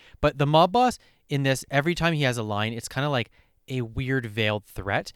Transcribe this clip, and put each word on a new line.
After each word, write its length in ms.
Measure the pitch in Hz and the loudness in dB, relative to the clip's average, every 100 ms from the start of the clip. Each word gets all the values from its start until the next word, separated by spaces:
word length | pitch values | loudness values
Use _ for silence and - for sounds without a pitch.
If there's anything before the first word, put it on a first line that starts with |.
| - - | -20 -2
But 160 | 147 139 | -2 2
the 80 | 143 | 4
mob 260 | 156 180 | 6 4
boss 260 | 240 247 - _ _ _ | 4 2 0 _ _ _
in 120 | 139 | -2
this, 220 | 135 131 - | 0 0 0
every 240 | 143 156 | 0 0
time 180 | 165 165 | 0 0
he 100 | 156 | 2
has 140 | 135 120 | 0 0
a 60 | |
line, 300 | 107 104 110 | -4 -2 -2
it's 120 | 117 - | -4 -8
kinda 220 | 135 147 | -4 -2
like 220 | 135 110 _ _ _ - | -2 -4 _ _ _ -8
a 140 | 131 | -6
weird 460 | 113 117 131 135 117 | -4 -4 -2 -2 -2
veiled 400 | 107 107 107 - | -2 0 -2 -6
threat. 440 | - 95 120 - | -8 -4 -2 -4